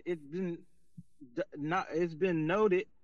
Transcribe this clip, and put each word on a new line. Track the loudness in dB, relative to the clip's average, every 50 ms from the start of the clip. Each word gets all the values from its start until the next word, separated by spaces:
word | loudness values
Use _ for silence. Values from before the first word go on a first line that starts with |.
| -4
it's | -4 -6 -6
been | -6 -8 -4 -4 -2 -2 -4 -6 -10 -16 -20 -20 -20 -20 -20 -20 -20 -20 -20 -20 -20 -8 -6
d-, | -6 -6 -4 -6
not, | -6 -2 0 0 0 0 0 -2
it's | -2 0 -2 -2
been | 0 0 2 2 2 2
noted | 2 4 4 6 6 4 2 0 -2 -10 -20